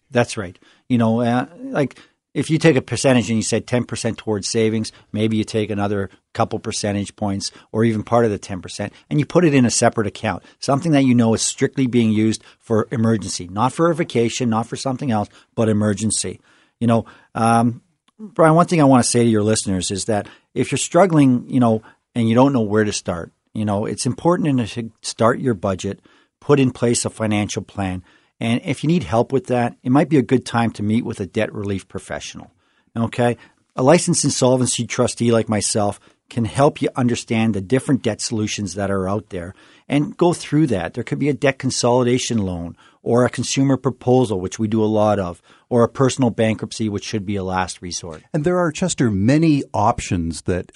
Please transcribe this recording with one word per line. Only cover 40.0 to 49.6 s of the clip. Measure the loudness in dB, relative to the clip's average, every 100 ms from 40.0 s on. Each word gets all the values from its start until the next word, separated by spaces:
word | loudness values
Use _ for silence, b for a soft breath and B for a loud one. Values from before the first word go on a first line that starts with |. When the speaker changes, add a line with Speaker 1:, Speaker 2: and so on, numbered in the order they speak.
| -2 0
Speaker 1:
go | 0
through | 0 -2 0 2
that. | 0 -4
There | -8
could | -8 -4
be | -2
a |
debt | 0 -2 -2
consolidation | -4 -2 2 2 2 0 0 -2
loan | -2 -6 -10 -14 b b
or | 0 2
a | 2
consumer | -2 -4 0 0 0
proposal, | -2 -4 2 4 4 -2
which | -6 -4
we | -2
do | 0
a | 0
lot | 2 2 2
of, | -2 -8 b b b
or | 2
a | 2
personal | 2 0 2 0
bankruptcy, | 2 0 0 -6 -6 -4
which | -4
should | -6 -8 -4
be |
a | -6
last | -2 -2 -4 -6
resort. | -12 -12 -12 -16 _
Speaker 2:
And | -4
there | 0 0
are, | -2
Chester, | -2 -4 0 0
many | 2 2 4 4 2